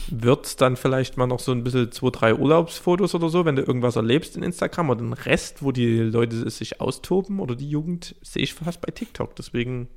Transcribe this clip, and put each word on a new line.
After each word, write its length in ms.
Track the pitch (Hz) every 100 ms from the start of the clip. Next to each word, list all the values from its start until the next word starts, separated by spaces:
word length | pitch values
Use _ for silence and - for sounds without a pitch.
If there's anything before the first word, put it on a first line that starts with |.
| -
wird's 480 | 113 117 139 - -
dann 180 | 131 127
vielleicht 400 | 135 131 131 -
mal 100 | 127
noch 120 | 123
so 140 | -
ein 100 | 123
bisschen 280 | 123 127 117
zwei, 160 | - 127
drei 260 | - 113 113
Urlaubsfotos 800 | 135 160 165 - - 180 185 180
oder 140 | 165
so, 160 | 170 160
wenn 100 | 139
du 60 |
irgendwas 340 | 139 127 120 113
erlebst 400 | 113 143 - -
in 80 |
Instagram. 460 | 180 - 180 - 160
Und 80 | 117
den 140 | 117
Rest, 500 | 120 - - - -
wo 80 | 139
die 280 | 123 120 113
Leute 360 | 113 117 117 113
es 200 | 123 -
sich 240 | - -
austoben 580 | - - - 185 190 196
oder 160 | 160 123
die 140 | 143
Jugend, 460 | 147 160 175 - -
sehe 220 | - -
ich 100 | -
fast 280 | - 160 -
bei 100 | -
TikTok. 440 | - 233 - 117 -
Deswegen, 520 | - 120 120 123 123